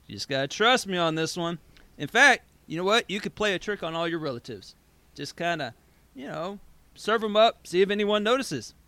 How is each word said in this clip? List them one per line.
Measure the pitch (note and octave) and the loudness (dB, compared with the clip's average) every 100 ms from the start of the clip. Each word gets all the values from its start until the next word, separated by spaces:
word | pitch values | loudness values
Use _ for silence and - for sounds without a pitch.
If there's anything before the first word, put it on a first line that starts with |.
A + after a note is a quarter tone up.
| - | -16
You | G#2 | -12
just | - | -4
gotta | C3+ C#3 | -4 -2
trust | - A3 B3+ G3 | 0 2 2 0
me | F3+ | 0
on | E3 | 0
this | D#3+ D#3+ F3 | 0 -2 -4
one. | E3+ E3+ - - - - | -6 -6 -12 -20 -20 -12
In | C#3+ | -2
fact, | A3+ C#4 A3+ - _ - | 4 6 6 -2 _ -10
you | D#3 | -4
know | |
what? | F#3 A3+ G#3+ | 2 2 0
You | G3 | -4
could | G3+ - | -6 -2
play | G#3 | -2
a | F3+ | -2
trick | - G3+ | -4 -6
on | E3 | -6
all | E3 E3+ | -4 -4
your | E3+ | -4
relatives. | D3+ A#2+ - G#2 - - _ _ _ | -6 -8 -10 -14 -16 -20 _ _ _
Just | - C#3+ - | -14 -12 -6
kinda, | E3+ E3 B2+ - _ _ _ - | -4 -4 -6 -12 _ _ _ -16
you | - | -12
know, | D#3 F3 G3+ - - _ - | -8 -8 -10 -18 -20 _ -8
serve | - A3+ | -2 0
'em | G#3+ G#3 | 2 6
up, | A3+ - | 6 4
see | - F3 | -2 2
if | G3 | 2
anyone | G#3 G#3 G#3 | 2 0 0
notices. | G#3 B3+ - C3 - - | 2 0 0 -8 -8 -16